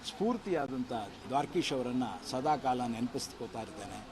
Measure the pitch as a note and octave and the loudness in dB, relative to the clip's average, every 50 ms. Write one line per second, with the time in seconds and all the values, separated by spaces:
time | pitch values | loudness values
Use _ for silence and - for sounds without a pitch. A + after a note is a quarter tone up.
0 | - - - - F#3 A3+ - A3 - G#3 F3 D#3 C#3+ C3 C3 C3 B2 - B2+ A2+ | -8 -8 -2 2 2 2 2 2 0 0 2 2 2 0 0 -2 -2 0 0 -2
1 | G#2 G2+ - - - - B2+ C#3 D3 B2 - F3+ D3+ - D3+ C3 B2 B2 B2 B2+ | -2 -4 -6 -10 -6 0 2 2 2 4 2 2 2 4 2 2 2 2 2 2
2 | B2+ A2 F#2+ F2+ - - - B2+ C3 D3+ D3+ C3+ C3 C3 B2+ B2+ B2 A#2+ A#2 A2+ | 2 2 -2 -6 -6 -2 -2 2 4 4 4 4 4 2 2 2 2 0 0 0
3 | A#2+ A#2+ - C3+ - - - - A#2+ A2 - A#2 A2 G#2 - G2+ G2+ G2+ G2+ G#2 | -2 -2 -2 -4 -6 -6 -8 -8 -8 -6 -6 -8 -8 -8 -8 -10 -8 -8 -8 -10
4 | G#2+ - | -10 -12